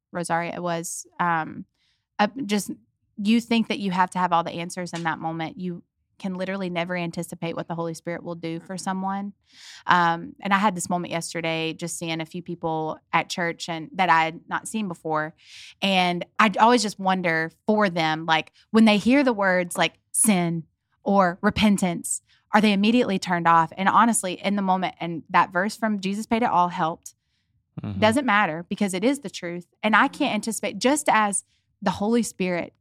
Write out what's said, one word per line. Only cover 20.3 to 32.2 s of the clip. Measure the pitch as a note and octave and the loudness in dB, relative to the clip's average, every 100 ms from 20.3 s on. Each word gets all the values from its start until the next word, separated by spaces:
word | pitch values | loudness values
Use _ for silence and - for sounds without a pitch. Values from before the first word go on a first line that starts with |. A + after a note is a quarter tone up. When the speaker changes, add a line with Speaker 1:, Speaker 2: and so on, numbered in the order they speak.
| F#3+ E3+ E3 D#3 _ _ _ | 2 2 -2 -8 _ _ _
Speaker 1:
or | - G3 F#3 F3 | 0 4 4 2
repentance, | G#3 G3+ G#3+ F#3+ F#3 E3+ - - - _ _ | -2 2 4 4 2 -2 -6 -8 -12 _ _
are | G#3+ | 2
they | G#3+ | 4
immediately | G3 G#3 A#3+ A#3 F#3+ | 4 4 4 2 0
turned | - F3 E3 | -2 0 4
off? | E3 D#3+ - | 6 4 0
And | F#3+ | 2
honestly, | D3+ A#3 G#3+ F#3+ F3 | 6 6 4 -2 -4
in | G3 G3+ | -2 0
the | |
moment, | F#3+ F#3 F3+ - | 2 0 -2 -6
and | E3+ E3 - | -6 -6 0
that | F3+ D#3+ | 2 4
verse | F#3 G3+ - | 2 -2 -2
from | A3 G#3 | -2 -2
"Jesus | F#3 G3+ A3 | -2 -4 -2
Paid | A3+ | 0
It | A#3+ | 2
All" | F3 F3 | 2 2
helped. | F3 E3 - - - _ _ _ _ _ - | 0 -2 -4 -12 -20 _ _ _ _ _ -12
Speaker 3:
Mm-hmm. | G#2 F#2+ | -10 2
Speaker 1:
Doesn't | A3 A#3 C4 | 2 4 2
matter | G#3 G3 D#3+ F3 | 2 2 -2 -6
because | G3+ G3+ | -2 -2
it | F3+ | 0
is | A3 C#4+ | 0 0
the | G3+ | -4
truth. | - F3 F3 - _ | -10 -10 -10 -12 _
And | G#3+ G#3+ | 2 4
I | C4+ | 4
can't | - C#4+ G#3 | 2 -2 -2
anticipate, | A3+ G#3 G#3 G#3 | -4 -6 -6 0
just | B3 D4 - | 2 2 2
as | A3 G#3 F#3+ - _ _ _ | 2 2 -2 -6 _ _ _
the | G3 | -4
Holy | E3+ G3+ A#3+ | 0 2 2